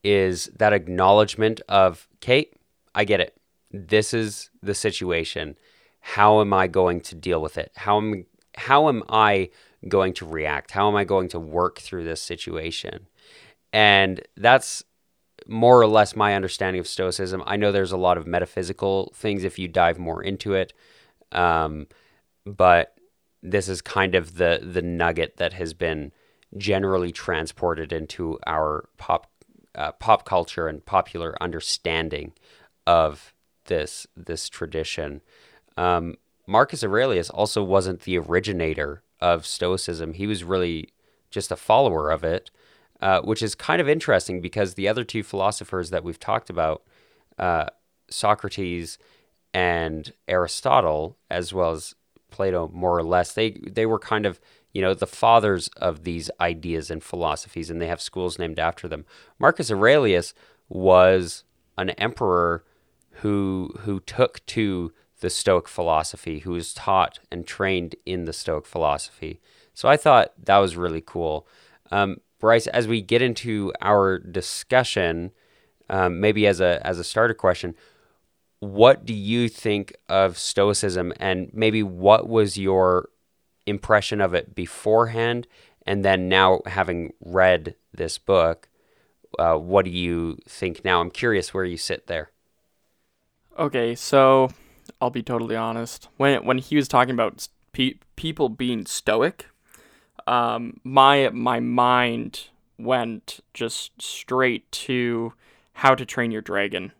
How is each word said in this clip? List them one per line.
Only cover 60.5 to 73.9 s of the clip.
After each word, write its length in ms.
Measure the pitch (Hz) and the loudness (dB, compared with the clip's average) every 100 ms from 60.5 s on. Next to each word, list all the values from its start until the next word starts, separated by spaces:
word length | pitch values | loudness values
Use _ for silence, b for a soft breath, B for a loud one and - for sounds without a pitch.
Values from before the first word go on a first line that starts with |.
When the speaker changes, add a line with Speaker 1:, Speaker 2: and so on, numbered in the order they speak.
| b _ | b _
Speaker 1:
was 760 | 92 92 90 92 95 85 - _ _ _ - | -2 6 8 8 6 0 -10 _ _ _ -8
an 120 | 92 | -8
emperor 760 | - 98 - 110 87 85 85 _ _ _ _ _ - | -4 -6 -2 0 2 2 -2 _ _ _ _ _ -8
who, 520 | 107 101 95 95 90 - | -2 -2 -2 -4 -6 -10
who 200 | 104 98 | -8 -8
took 440 | - - 127 - - | -8 -2 -2 -2 -10
to 460 | - 104 92 85 _ _ _ | -4 -2 -2 -8 _ _ _
the 100 | 90 | -6
Stoic 380 | - - 92 - | -2 2 2 0
philosophy, 720 | - 85 78 78 - - 76 | -6 0 0 0 -10 -12 -10
who 120 | 85 | -8
was 200 | 85 82 | -8 -8
taught 460 | - - 95 76 - _ | -8 -2 0 0 -4 _
and 160 | 87 85 | -12 -12
trained 480 | - 98 92 85 - - | -4 -2 0 -4 -12 -8
in 180 | 90 | -6
the 80 | 82 | -6
Stoic 340 | - - 78 - | -8 -6 -6 -6
philosophy. 720 | 85 78 73 - _ 78 - b b b | -2 -2 -2 -6 _ -14 -14 b b b
So 140 | - 123 | -2 2
I 80 | 151 | 4
thought 360 | 156 127 - _ | 6 6 4 _
that 140 | - 98 | 2 4
was 180 | 98 85 | 4 -2
really 260 | 87 80 | -6 -6
cool. 420 | - 90 82 76 b b b b _ | -8 -6 -4 -6 b b b b _
Um, 280 | 101 98 90 _ _ | -2 -2 -4 _ _
Bryce, 280 | 107 117 - | 4 4 2
as 200 | - 113 | -2 -2
we 140 | 117 | -4
get 180 | 92 117 | 0 2
into 520 | 127 117 120 107 98 - | 2 -2 -6 -4 -4 -4
our 360 | 98 | 2